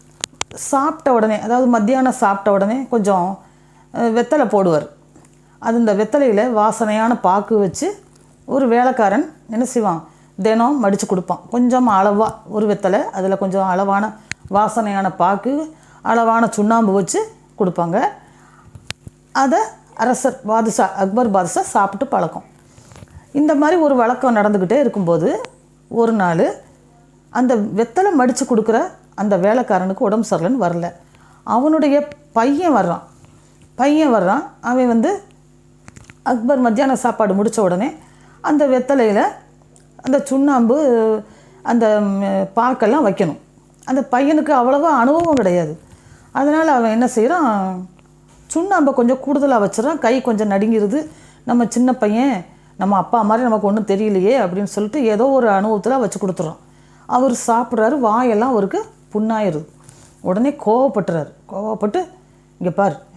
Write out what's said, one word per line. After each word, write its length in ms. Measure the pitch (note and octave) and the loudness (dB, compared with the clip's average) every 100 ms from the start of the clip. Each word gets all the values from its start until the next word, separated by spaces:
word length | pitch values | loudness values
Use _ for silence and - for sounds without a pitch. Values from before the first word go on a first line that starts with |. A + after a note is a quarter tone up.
| - - - - - | -20 -14 -14 -12 -14
சாப்பிட்ட 580 | - - C#4 D4 D#4+ C#4 | -14 -4 -2 -2 -2 0
உடனே, 280 | A#3+ G#3+ G#3+ | 2 2 -2
அதாவது 260 | G#3+ B3 B3+ | -2 0 2
மத்தியானம் 460 | A#3 G3+ C4 C4 | 2 2 2 0
சாப்பிட்ட 400 | B3 G#3 G3 A3 | 0 0 0 0
உடனே 340 | G3+ G3 B3 B3+ | 0 0 -2 -2
கொஞ்சம், 480 | A#3 G3+ F#3+ F3+ G3 - _ _ _ _ | -2 0 0 0 -6 -14 _ _ _ _
அஹ், 20 | A3+ | -4
வெத்தலை 500 | A#3 A3+ A#3 D#4 A#3 | -2 0 0 0 2
போடுவார். 420 | G#3 F#3 D#3 - - _ - - _ _ _ | 2 2 0 -2 -12 _ -20 -20 _ _ _
அது 200 | A3 A#3 | -2 0
இந்த 160 | A3+ | 2
வெத்தலையில 580 | G3 G#3+ D4 C4+ G3+ B3 | 0 0 2 2 2 2
வாசனையான 680 | G#3+ G#3+ G3 A3 G#3+ A3+ A#3+ | 2 0 0 -2 0 0 0
பாக்கு 380 | F#3+ F#3+ G3+ A3 | 2 0 2 0
வச்சு 440 | G3 - E4+ G#4 - _ _ _ | 0 -2 -6 -6 -14 _ _ _
ஒரு 240 | - B3+ B3+ | -6 -2 2
வேலைக்காரன் 640 | A#3 B3+ B3+ G3+ G#3+ E4+ - - | 2 2 2 2 0 -2 -8 -8
என்ன 140 | A3+ | -4
செய்வான், 400 | B3 A#3+ G#3 E3 - - - - | -2 -2 -2 -2 -6 -20 -18 -4
தினம் 420 | F#3+ A3+ A#3+ D4 | 0 2 2 2
மடிச்சு 220 | G3+ G3+ - | 0 0 -2
கொடுப்பான். 340 | F#3 F3 - - | -4 -4 -8 -4
கொஞ்சம் 380 | A#3+ B3 B3+ B3 | 0 2 2 2
அளவா 460 | G3 G3+ G3+ G#3+ - - | 2 2 2 0 -4 -8
ஒரு 180 | G#3+ G#3+ | -4 -2
வெத்தலை, 380 | G3+ F#3+ G3+ | 0 0 0
அதுல 320 | E4 G3 F#3+ G3 | -2 -4 -2 -2
கொஞ்சம் 300 | G3 F#3+ F#3+ | -2 -2 0
அளவான 460 | F3+ G3 G3 G#3+ - - - - | 0 0 0 -2 -6 -16 -16 -4
வாசனையான 680 | G3 G#3+ A3 G#3 G3 G3 F#3 | 0 0 0 -2 -2 -2 0
பாக்கு, 580 | F3+ G3+ A#3 C#4+ D#4 - - - | 0 0 -2 -4 -6 -12 -20 -10
அளவான 440 | - A3+ A3+ A3+ A#3 | -2 0 2 2 0
சுண்ணாம்பு 460 | - G#3 A3+ G#3+ | 0 0 2 2
வச்சு 460 | G3 F#3 F#4+ A4 - _ - | 0 0 -4 -6 -8 _ -4
கொடுப்பாங்க. 460 | F#3 F3 E3+ F#3+ F#4 - - - - - - - - - - - _ | -4 -2 -2 -2 -2 -6 -18 -20 -20 -20 -20 -20 -16 -16 -18 -20 _
அதை 260 | - C4+ E4 A4 - - | -2 0 0 -2 -8 -16
அரசர் 460 | - A3+ B3 C4+ B3+ | -4 -2 0 -2 -4
பாதுஷா, 480 | G3+ A3 A3+ A3 G#3 | -2 0 0 0 -2
அக்பர் 380 | - F#3+ G#3+ A#3+ | 0 -2 0 0
பாதுஷா 320 | G3 F3 F#4 | 0 0 -2
சாப்பிட்டு 440 | F#4 A3+ G3 G3 C4 | -2 0 0 -2 -4
பழக்கம். 380 | G3+ E3 - - - - - - - - - - | -2 -4 -6 -16 -20 -20 -20 -20 -20 -20 -20 -8
இந்த 220 | C#4 D4+ | -2 2
மாதிரி 260 | C#4 D4+ F4+ | 2 2 2
ஒரு 160 | D4+ C4 | 2 2
வழக்கம் 400 | A#3 B3 C4 A3+ | 2 0 0 2
நடந்துக்கிட்டே 440 | G#3 G#3 F3+ B3+ | 2 2 2 2
இருக்கும்போது 600 | A#3+ G#3+ E3+ E3+ F3+ G#4 - - _ _ - | 0 0 0 0 0 -2 -6 -18 _ _ -8
ஒரு 240 | A3+ A3+ | -2 0
நாள் 420 | A3 F3+ E3 D4 G#4 - _ _ _ _ _ _ | 2 0 2 0 -2 -14 _ _ _ _ _ _
அந்த 260 | A3+ B3 A#3+ | -2 0 0
வெத்தலை 520 | G3+ F#3 A#3 - G4+ D#4+ | 0 -2 -2 0 0 2
மடிச்சு 260 | B3 B3 C4+ | 2 0 0
கொடுக்குற 340 | A#3 G#3+ A3+ F4+ - _ | 0 2 0 -2 -8 _
அந்த 220 | - G3+ F#3+ | -6 -2 0
வேலைக்காரனுக்கு 640 | G3 B3 - F#3+ F#3 F#3+ | 2 0 0 -2 -2 -2
உடம்பு 280 | A#3 A3 A3 | -2 -2 -2
சரியில்லைன்னு 300 | E3+ E3+ C4 | -2 -2 0
வரல. 320 | F3 E3+ E3+ - - - - - | -2 -2 -6 -10 -20 -20 -20 -16
அவனுடைய 680 | - A3 D4 D#4+ D4 C#4+ D4 - - | -4 0 2 2 2 2 0 -8 -6
பையன் 440 | A3+ A#3+ C#4+ F4+ A#3+ | 0 0 2 2 2
வர்றான். 240 | F3 E3+ - - - - _ _ - | 0 -4 -10 -20 -20 -20 _ _ -14
பையன் 400 | - C4+ D4+ D4+ | -2 0 2 2
வர்றான். 280 | A3+ F3+ A#3+ F#4+ - | 2 2 0 -4 -10
அவன் 260 | A#3 B3+ B3 | -4 0 2
வந்து 360 | A3+ C#4+ G4+ - - _ _ _ _ - - - - | 2 0 -2 -8 -20 _ _ _ _ -20 -20 -20 -10
அக்பர் 360 | - B3 A#3 C#4 | -4 -2 0 2
மத்தியான 380 | A#3+ A3 C#4 A#3+ | 2 2 0 0
சாப்பாடு 380 | B3 A3 G#3 | -2 0 0
முடிச்ச 260 | F#3+ G#3+ A3+ | 2 0 0
உடனே 320 | F#3+ F2+ C#4 - - - - - | 0 0 -2 -6 -16 -20 -20 -10
அந்த 260 | - D4+ C#4+ | -2 2 2
வெத்தலையில 560 | B3+ B3+ C#4 A3 G#3 F4+ - - _ _ - _ - | 2 0 2 2 2 0 -4 -16 _ _ -20 _ -12
அந்த 220 | B3 C#4 | -2 -2
சுண்ணாம்பு, 960 | C#4 C4+ C#4+ C4+ A3+ C#4 D4 A#3 A3 G#3+ G#3 - - - | 0 0 2 2 2 2 2 2 2 -2 -6 -20 -20 -12
அந்த, 380 | - A#3+ A3 G#3+ | -4 0 2 2
ம், 220 | G3+ G3 G3 G3 F#3+ - | 0 -2 -2 -2 -2 -2
பாக்கெல்லாம் 500 | A#3+ C4 G#3 D4+ G#3+ | -2 0 0 2 2
வைக்கணும். 320 | - F3 - - _ _ _ | 0 -2 -4 -12 _ _ _
அந்த 160 | - C4 | -6 -4
பையனுக்கு 500 | - B3 C#4 D#4 C4+ | -2 0 2 2 2
அவ்வளவா 400 | C#4 A#3+ C#4 E4 | 2 2 2 2
அனுபவம் 440 | C#4 A#3+ D#4+ E4+ | 2 2 2 2
கிடையாது. 460 | C#4 F#3+ F3+ D#3 D#3+ - - - - - | 2 2 0 -2 -6 -16 -20 -20 -20 -10
அதனால 400 | - C#4+ D#4 D#4+ | -2 0 2 2
அவன் 180 | C4 A3+ | 2 2
என்ன 160 | A3 A#3+ | 2 0
செய்றான், 800 | A#3+ A#3 F4 C4+ G#3 F#3+ F#3 F#3 - _ _ _ - - | 2 0 2 0 0 -4 -6 -12 -18 _ _ _ -20 -8
சுண்ணாம்பை 400 | D#4 F#4+ F#4 C#4 | -4 0 2 2
கொஞ்சம் 240 | C4 A#3+ C4 C4+ | 2 2 0 0
கூடுதலா 280 | C#4+ C#4 | 0 2
வச்சிடறான். 440 | A#3+ G3 G#3+ B3 D#4+ | 2 0 -2 -4 -2
கை 220 | A3+ B3+ | 0 0
கொஞ்சம் 300 | B3 G#3+ G#3+ | 0 -2 0
நடுங்கிருது. 600 | G3 G#3+ A3+ G#3 C#4 D#4 - - - | 0 0 0 0 -2 -6 -12 -20 -14
"நம்ம 200 | - A#3+ A#3 | -2 0 0
சின்ன 260 | A#3 B3+ | 0 0
பையன், 500 | B3 G#3 A3 C#4 G3+ E3+ - - - | 0 0 0 0 -2 -6 -18 -20 -6
நம்ம 180 | F#3+ G3 | -2 0
அப்பா 260 | - A#3+ | 0 0
மாதிரி 200 | G#3 A3+ | 2 2
நமக்கு 240 | B3 G#3+ G3 | 0 0 0
ஒண்ணும் 180 | G#3+ | -2
தெரியலையே" 540 | G3+ G3 G#3+ F#3+ F#3+ C4+ | 0 0 0 0 2 2
அப்படின்னு 260 | F#3+ F3+ | 0 -2
சொல்லிட்டு 400 | G3+ - G#3+ D4+ | -6 -4 -4 -2
ஏதோ 240 | A3+ G#3+ C4+ | 0 2 2
ஒரு 200 | C4+ A#3 | 2 2
அனுபவத்துல 500 | G3 G#3+ G#3+ G#3+ C4+ | 2 0 -2 0 -2
வச்சு 280 | G#3 - F#3+ | -2 -4 -6
கொடுத்துட்றான். 300 | E3+ D#3+ - - - - - - | -4 -6 -10 -18 -20 -20 -20 -4
அவர் 260 | B3 C4 A#3+ - | 0 0 0 0
சாப்பிட்றாரு, 520 | A#3 B3 A3+ A3 D4 | 0 0 0 0 2
வாயெல்லாம் 500 | A3+ A3 B3+ G#3+ B3+ | 0 2 2 0 0
அவருக்கு 360 | A3+ G3 F#4+ A4 - _ | 0 -2 -4 -8 -14 _
புண்ணாயிருது. 520 | G#3+ G#3+ A3 G3+ D3+ D#3 - - - - _ | -4 -2 -2 -2 -4 -8 -18 -20 -20 -20 _
உடனே 300 | - F#3 C4+ C#4+ G#3 | -4 0 -2 -2 0
கோவப்படுறாரு. 680 | A#3 C4+ G#3+ E3+ E3 C#3+ - - | 2 2 0 -2 -4 -6 -12 -14
கோவப்பட்டு, 560 | F#3+ G#3+ A3 G#3+ F4+ F4 - - _ _ - | -10 -8 -4 -4 -4 -6 -10 -20 _ _ -8
"இங்க 140 | F3 | -6
பார், 280 | E3+ G3 C#3+ - | 0 -2 -2 -10